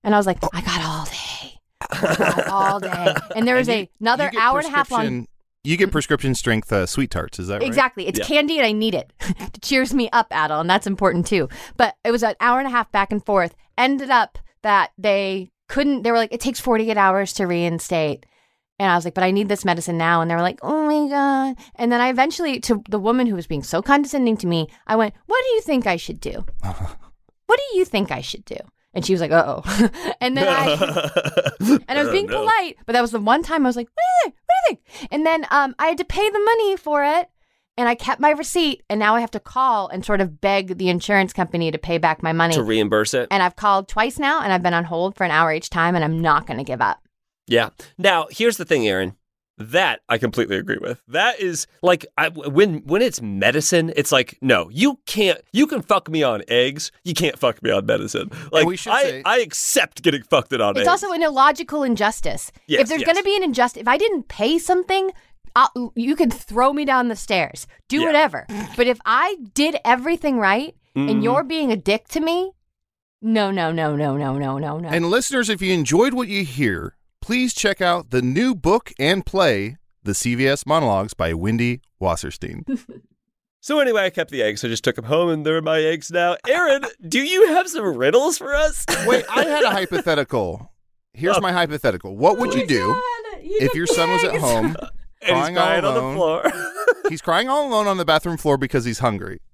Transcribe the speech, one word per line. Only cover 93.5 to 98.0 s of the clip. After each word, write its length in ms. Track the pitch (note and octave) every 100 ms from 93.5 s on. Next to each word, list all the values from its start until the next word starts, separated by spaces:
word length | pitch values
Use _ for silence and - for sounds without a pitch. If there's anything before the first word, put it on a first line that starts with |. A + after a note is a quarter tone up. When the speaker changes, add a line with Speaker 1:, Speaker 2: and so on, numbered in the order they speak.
| G#4
Speaker 2:
if 80 | B4
Speaker 1:
got 40 | B4
Speaker 2:
your 100 | G4+
Speaker 1:
the 60 |
Speaker 2:
son 160 | A#4 A#4+
was 120 | A#4+
at 100 | A#4
Speaker 1:
eggs. 80 | -
Speaker 2:
home 340 | C#3+ A#2 - - - -
Speaker 3:
<laughs> 200 | - -
And 160 | G3+ D#3
he's 120 | D3+
Speaker 2:
crying 100 | F3+
all 60 | E3
Speaker 3:
crying 180 | E3+
on 100 | F#3
the 60 | C3
Speaker 2:
alone? 140 | C3 D3
Speaker 3:
floor. 360 | E3 D#3+ - - G5+ F5
<laughs> 300 | D#5+ A#4 G4+
Speaker 2:
He's 100 | E3
crying 280 | - E3+ B3+
all 180 | C#4+ C#4+
alone 200 | A3 G#3
on 80 |
the 80 | F#3+